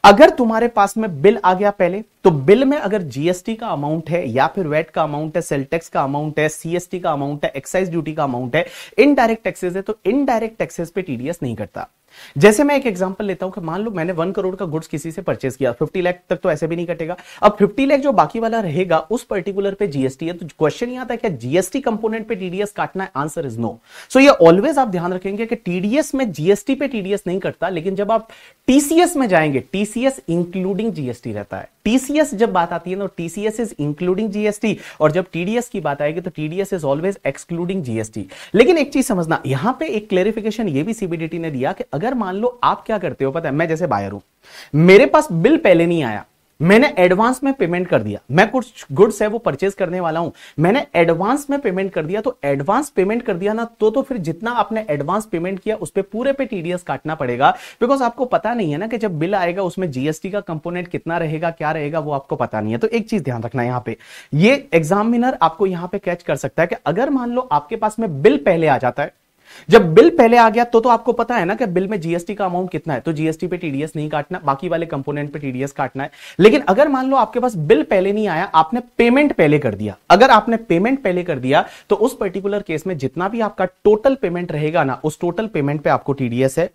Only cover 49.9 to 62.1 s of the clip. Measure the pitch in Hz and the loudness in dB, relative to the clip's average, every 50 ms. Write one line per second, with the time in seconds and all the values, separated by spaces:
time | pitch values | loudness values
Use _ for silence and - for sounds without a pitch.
49.9 | 180 185 180 165 156 165 170 - - - - - _ - 156 175 214 294 285 - | -4 -4 -4 -2 -2 -2 -4 -6 -8 -12 -20 -12 _ 0 2 2 2 2 -2 0
50.9 | - 180 170 170 165 160 185 214 262 285 - - 277 285 277 214 180 185 196 190 | 2 2 4 4 2 2 2 0 0 -2 -2 -4 -4 -2 -2 -2 -2 -2 -4 -4
51.9 | 180 175 156 151 185 214 214 269 - _ - 143 143 139 143 165 208 254 - - | -4 -4 -4 -2 -4 -4 -4 -4 -6 _ -4 -2 -2 -2 0 0 0 0 0 -2
52.9 | _ - 180 196 220 240 233 - 196 170 190 202 214 226 233 226 _ _ 214 220 | _ -2 0 0 0 -2 -2 -4 -4 -2 -2 -2 -2 -2 -6 -8 _ _ 0 2
53.9 | 214 269 269 - 269 226 165 156 165 170 214 233 247 233 202 - 220 220 214 214 | 2 0 -2 -2 -6 -6 -4 -6 -6 -6 -6 -4 -2 -2 -2 -2 -2 -6 -4 -4
54.9 | 147 143 143 156 185 214 214 - - 170 170 185 196 180 _ 214 214 214 190 - | -4 -4 -2 -2 -2 -4 -4 -4 -6 -4 -4 -4 -6 -6 _ -6 -6 -4 -6 -6
55.9 | _ 202 196 _ - 220 254 277 269 277 269 - 233 185 160 175 180 180 - - | _ -4 -4 _ -6 -4 -2 -2 -2 -2 -4 -6 -6 -8 -6 -6 -6 -6 -6 -8
56.9 | 143 127 _ 151 160 156 143 123 123 123 135 170 180 - - - - _ 233 247 | -8 -6 _ -8 -6 -4 -4 -4 -4 -4 -4 -6 -6 -8 -14 -20 -6 _ -2 0
57.9 | 277 277 254 233 240 - 269 254 - - - 214 240 240 202 151 143 151 202 226 | 0 0 -2 -4 -4 -4 -4 -2 -2 -2 -2 -2 -4 -4 -4 -4 -4 -4 -4 -6
58.9 | 254 214 220 214 175 143 156 180 208 196 175 170 175 196 196 175 - 202 185 170 | -6 -4 -4 -4 -4 -4 -2 -2 -2 -2 -2 -2 -2 -4 -4 -4 -4 -4 -6 -4
59.9 | 127 127 131 156 156 - - 190 190 202 196 - 160 156 _ 170 175 180 180 175 | -4 -4 -4 -4 -4 -6 -8 -8 -8 -8 -6 -6 -10 -8 _ -8 -8 -8 -8 -8
60.9 | - 175 _ 165 165 170 170 151 160 160 175 170 165 _ 156 151 160 160 147 147 | -8 -8 _ -4 -4 -4 -2 -4 -4 -4 -4 -6 -6 _ -6 -4 -4 -4 -4 -4
61.9 | 156 160 147 151 | -4 -4 -4 -4